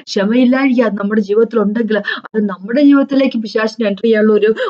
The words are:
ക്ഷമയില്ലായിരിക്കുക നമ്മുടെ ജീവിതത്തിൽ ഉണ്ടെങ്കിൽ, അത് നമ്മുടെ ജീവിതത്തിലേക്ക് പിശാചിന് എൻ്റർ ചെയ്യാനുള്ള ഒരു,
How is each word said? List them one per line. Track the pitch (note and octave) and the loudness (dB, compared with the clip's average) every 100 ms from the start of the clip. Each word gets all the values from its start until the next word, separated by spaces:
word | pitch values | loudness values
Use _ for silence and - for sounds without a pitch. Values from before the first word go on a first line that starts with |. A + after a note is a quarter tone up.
ക്ഷമയില്ലായിരിക്കുക | - G#3+ G3 A#3+ B3 C4+ C#4 A#3+ | -8 -4 0 2 2 2 0 0
നമ്മുടെ | A3 G3+ G3+ A3 | 0 -2 -2 -2
ജീവിതത്തിൽ | F#3+ G#3 A3+ A3+ | 0 0 0 0
ഉണ്ടെങ്കിൽ, | G3+ A3 G#3+ G#3 | -2 -2 -2 -2
അത് | G3+ - - A3 | -4 -10 -6 -4
നമ്മുടെ | G#3 F3+ G3 B3+ | -4 -6 -4 2
ജീവിതത്തിലേക്ക് | C#4+ C#4 C#4 C4+ C4 A#3 | 4 4 2 0 0 -2
പിശാചിന് | G#3+ A3+ A3 - G#3+ | -4 -2 -4 -2 -4
എൻ്റർ | G3 | -2
ചെയ്യാനുള്ള | A#3 G#3+ G#3+ | 0 2 4
ഒരു, | G#3+ G#3 A3 A#4+ | 4 2 0 -4